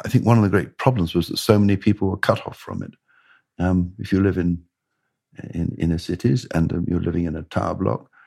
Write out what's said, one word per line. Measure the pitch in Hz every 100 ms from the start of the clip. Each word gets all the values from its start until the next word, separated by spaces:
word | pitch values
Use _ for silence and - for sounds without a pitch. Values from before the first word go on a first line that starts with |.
I | -
think | 117 113
one | 117
of |
the | 101
great | 95 69 -
problems | 131 123 82
was | 87 85
that | -
so | - 107
many | 101 98
people | 107 101 98
were | 95
cut | - 101 -
off | -
from | - 95
it. | - - _ _ _ _ _ -
Um, | 90 92 90 92
if | 107
you | 95
live | 98 90
in, | 87 85 - _ _ _ _ _ _ - -
in | 85 80 -
inner | 82 82
cities | - 90 123 131 -
and, | 82 82
um, | 85 -
you're | 87
living | 87 85
in | 87 80
a |
tower | 82 - 92
block, | 87 95 - - _